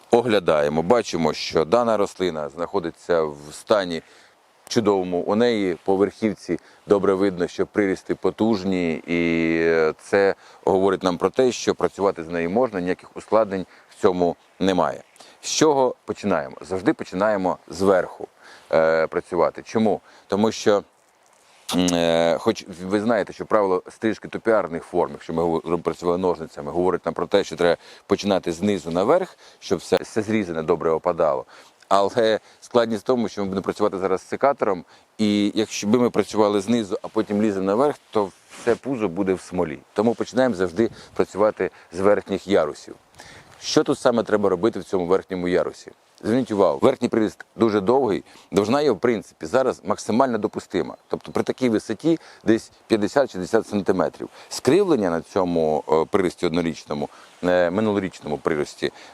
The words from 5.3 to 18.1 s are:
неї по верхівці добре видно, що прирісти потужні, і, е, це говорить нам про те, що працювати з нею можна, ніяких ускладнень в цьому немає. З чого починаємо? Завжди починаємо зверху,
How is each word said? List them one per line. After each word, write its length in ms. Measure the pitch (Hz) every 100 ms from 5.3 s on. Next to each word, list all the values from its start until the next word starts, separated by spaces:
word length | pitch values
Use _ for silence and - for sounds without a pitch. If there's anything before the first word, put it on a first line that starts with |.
| 104
неї 420 | 120 113 95 82 -
по 100 | 98
верхівці 640 | 98 - 110 92 - 80 - - -
добре 260 | 101 98
видно, 340 | 95 101 90 85
що 180 | - 92
прирісти 500 | 101 98 92 - 87
потужні, 800 | 95 - 110 104 95 92 85 78 -
і, 500 | 85 85 82 82 82
е, 320 | 82 82 78 76
це 340 | - 101 98 87 - -
говорить 400 | - 95 98 90
нам 140 | 92 87
про 120 | 92
те, 220 | - 131
що 240 | 110 - 90
працювати 480 | 87 - 98 82
з 60 | 80
нею 200 | 85 85
можна, 320 | 104 127 98
ніяких 360 | 87 90 - -
ускладнень 480 | - 107 104 95 90 - -
в 120 | -
цьому 340 | 104 90 87 82 _ -
немає. 440 | 92 90 76 64 - - - -
З 80 | -
чого 460 | - 156 139 127 - -
починаємо? 500 | 101 101 85 67 -
Завжди 320 | - 92 107
починаємо 640 | - - 92 107 101 92 73 -
зверху, 600 | 80 98 92 -